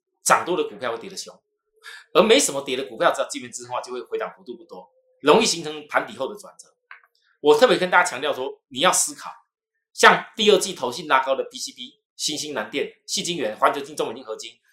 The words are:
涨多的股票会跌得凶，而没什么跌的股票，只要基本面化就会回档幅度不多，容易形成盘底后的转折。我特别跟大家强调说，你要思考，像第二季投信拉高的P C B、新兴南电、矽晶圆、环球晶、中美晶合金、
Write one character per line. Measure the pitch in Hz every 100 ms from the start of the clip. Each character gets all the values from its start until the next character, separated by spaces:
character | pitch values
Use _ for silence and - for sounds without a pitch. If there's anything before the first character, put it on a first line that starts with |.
| _ _
涨 | - 131
多 | 160 175
的 | -
股 | 104
票 | 123
会 | 113
跌 | 95
得 | 92
凶， | - - _ _ _ _ - - -
而 | 156
没 | 214 262
什 | 277
么 | 139
跌 | 139 127
的 |
股 | 135 113
票， | 160
只 | 135
要 | 123
基 | 143
本 | 123
面 | 117 120
化 | 120
就 | 120
会 | 123
回 | 113 110
档 | 92 92
幅 |
度 | 104 113
不 |
多， | - 117 - _ _ _
容 | 143 185
易 |
形 | 214 170
成 | 151 151 147
盘 | 135 131
底 | 110
后 | 127
的 | 104
转 | - -
折。 | - _ _ - _ _ _ _
我 | 147 151
特 | 254
别 | 175
跟 | 180
大 | 185
家 | -
强 | 127
调 | 147
说， | 127 135 - _
你 | 127
要 | 175
思 | - - -
考， | - - _ _ _ _ _
像 | - 226 175 - -
第 | 202
二 | 190
季 | 196
投 | 165 123
信 | 123 156
拉 | 135
高 | 131
的 | 135 117
P | 127
C | -
B、 | 127 123 _ _
新 | - - 151
兴 | 151
南 | 131 107
电、 | 139 - -
矽 | - -
晶 | 180 170
圆、 | 113 107
环 | 147
球 | 143
晶、 | 139 139
中 | 139
美 |
晶 | 117
合 | 110 107
金、 | 117 _ _